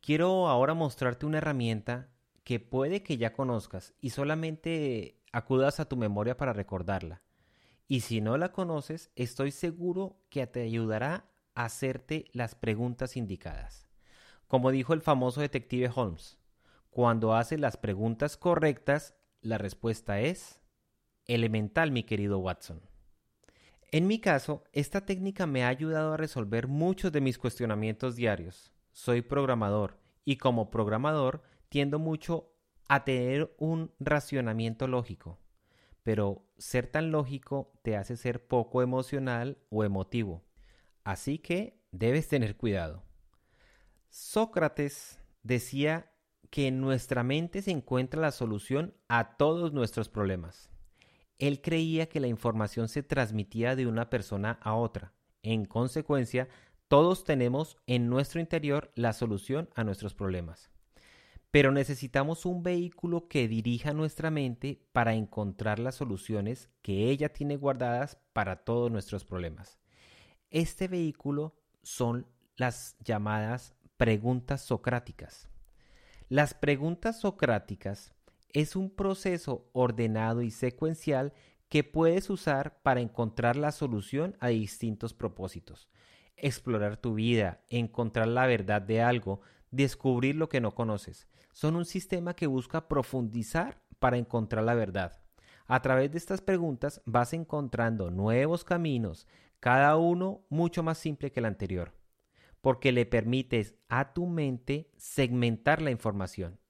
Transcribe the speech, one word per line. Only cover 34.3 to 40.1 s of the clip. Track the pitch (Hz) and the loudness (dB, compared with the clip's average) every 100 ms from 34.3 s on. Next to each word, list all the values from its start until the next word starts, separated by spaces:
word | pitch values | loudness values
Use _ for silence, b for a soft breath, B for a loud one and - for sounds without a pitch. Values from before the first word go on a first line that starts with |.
| 139 120 110 113 113 131 | -2 -2 -2 -2 -2 -2
lógico, | 127 117 - - 87 - _ b b b b | -2 -2 -10 -14 -18 -20 _ b b b b
pero | - 107 101 98 _ _ | -2 0 0 -2 _ _
ser | - 127 123 | -4 -2 -2
tan | 151 160 | -2 0
lógico | 156 135 135 - 139 131 _ | 0 -2 -6 -6 -6 -6 _
te | - 107 | -4 -4
hace | 95 120 | -4 -6
ser | 127 120 _ | -4 -6 _
poco | 123 117 127 | 0 2 2
emocional | 127 127 127 139 131 120 123 139 _ | 2 0 -2 -4 -2 -4 -4 -8 _
o | 107 | 0
emotivo. | 107 98 95 | 0 0 -2